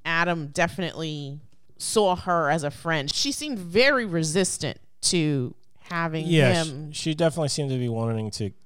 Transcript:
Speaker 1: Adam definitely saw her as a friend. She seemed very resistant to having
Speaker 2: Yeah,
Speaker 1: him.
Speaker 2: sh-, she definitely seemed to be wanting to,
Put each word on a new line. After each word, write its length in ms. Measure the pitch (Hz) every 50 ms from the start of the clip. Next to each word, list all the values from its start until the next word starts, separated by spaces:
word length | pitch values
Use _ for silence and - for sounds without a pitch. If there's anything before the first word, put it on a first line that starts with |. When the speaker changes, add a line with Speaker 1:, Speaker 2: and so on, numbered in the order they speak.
| -
Speaker 1:
Adam 420 | 160 165 165 170 175 175 165 151 143
definitely 920 | 143 - 170 170 156 143 185 160 - - 165 160 151 147 143 139 139 151 - - - - - - - -
saw 380 | - - - 226 208 190 180
her 340 | 175 - 185 175 170 160 143
as 140 | 147 165 143
a 80 | 147
friend. 400 | - - - 165 165 156 135 147
She 200 | - - - 269
seemed 260 | 277 - 294 302 269 208
very 480 | 180 170 170 208 247 277 294 254 233
resistant 720 | 208 165 170 160 156 151 190 185 185 - - - 139 - - - - - - -
to 520 | - - 175 156 151 147 139 123 123 - - - - - -
having 480 | - - 180 170 165 165 156 160 160 170
Speaker 2:
Yeah, 360 | 165 160 143 127 - 170 165
Speaker 1:
him. 280 | 160 135 135 151 147
Speaker 2:
sh-, 60 | 151 -
she 160 | - 160 156
definitely 340 | 151 165 160 151 170 156 139
seemed 220 | - - 147 139
to 80 | 131 127
be 100 | 123 120
wanting 400 | 117 113 113 113 113 113 110 107
to, 200 | - - 110 98 - - -